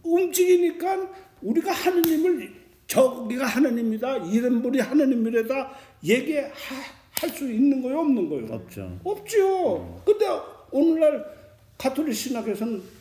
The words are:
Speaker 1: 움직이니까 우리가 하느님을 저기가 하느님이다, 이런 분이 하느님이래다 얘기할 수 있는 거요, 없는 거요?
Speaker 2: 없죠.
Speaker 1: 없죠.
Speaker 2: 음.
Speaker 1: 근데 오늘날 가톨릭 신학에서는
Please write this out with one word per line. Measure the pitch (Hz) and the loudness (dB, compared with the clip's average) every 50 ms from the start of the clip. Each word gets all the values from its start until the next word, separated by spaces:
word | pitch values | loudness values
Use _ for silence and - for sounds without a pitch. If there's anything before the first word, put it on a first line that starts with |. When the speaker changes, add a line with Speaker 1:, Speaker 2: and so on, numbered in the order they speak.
| - | -4
Speaker 1:
움직이니까 | 330 330 349 370 339 - 381 359 359 359 349 349 330 - - 330 370 381 381 381 381 - - - - _ _ - | 0 0 2 0 0 0 2 4 6 6 6 4 2 -2 -2 -4 -4 -4 -4 -6 -8 -10 -16 -20 -20 _ _ -6
우리가 | 196 233 330 - 392 359 | -2 -2 0 0 0 -2
하느님을 | - - 359 370 349 330 330 320 311 330 370 349 254 - - - - - - _ _ _ | -2 0 0 2 2 4 4 2 2 2 2 0 -2 -4 -8 -14 -18 -20 -20 _ _ _
저기가 | - - - 262 254 247 247 240 214 247 254 269 | -2 2 4 4 4 2 -2 -6 -6 -4 -4 -2
하느님이다, | 240 202 240 302 262 233 233 233 226 220 220 240 262 269 233 | -2 2 2 2 2 2 0 -2 -2 -2 -2 -4 -4 -4 -4
이런 | 175 165 208 233 247 247 254 233 254 | -2 0 0 2 2 2 2 2 0
분이 | 247 277 254 | 0 0 0
하느님이래다 | 220 - 269 302 285 269 254 233 226 226 240 226 220 226 262 269 262 - - - - - - _ - | 0 2 2 2 4 4 2 2 0 0 0 0 0 0 -2 -4 -4 -6 -10 -18 -20 -20 -20 _ 0
얘기할 | 160 220 262 262 311 311 285 277 277 - - - - 269 262 277 - - - _ _ - - - 330 - | 2 2 2 2 0 -2 -2 -2 -4 -8 -14 -14 -12 -12 -12 -12 -12 -16 -20 _ _ -6 -4 -4 -4 -4
수 | - 285 254 | -4 -6 -2
있는 | 226 214 269 285 269 262 247 | 0 2 4 4 2 2 0
거요, | 247 269 320 | -2 -2 0
없는 | 330 294 262 220 175 151 | 0 0 0 0 0 -2
거요? | 151 135 113 110 113 | -4 -6 -6 -8 -10
Speaker 2:
없죠. | 113 - - - 104 98 90 90 92 - | -12 -12 -12 -12 -12 -12 -10 -12 -10 -8
Speaker 1:
없죠. | 359 427 - - - 466 427 381 381 381 370 349 247 180 143 - - - | -6 -6 -6 -6 -2 2 2 2 4 2 0 0 0 -2 -4 -6 -10 -16
Speaker 2:
음. | - - | -2 2
Speaker 1:
근데 | - 415 - 427 381 - - - - - - - - | 2 2 2 2 0 -2 -4 -6 -10 -18 -20 -12 -4
오늘날 | - 269 330 330 320 320 311 302 294 233 - - - - - - - _ _ _ _ - | 0 2 4 4 4 4 4 4 4 2 -2 -10 -16 -20 -20 -20 -20 _ _ _ _ -6
가톨릭 | - 262 269 277 320 302 220 | -4 -4 -2 -2 -2 -2 -2
신학에서는 | - - - - 233 - 220 202 202 220 233 226 190 180 - - - | -4 -4 -4 -6 -4 -4 -4 -4 -4 -4 -4 -4 -6 -8 -12 -18 -8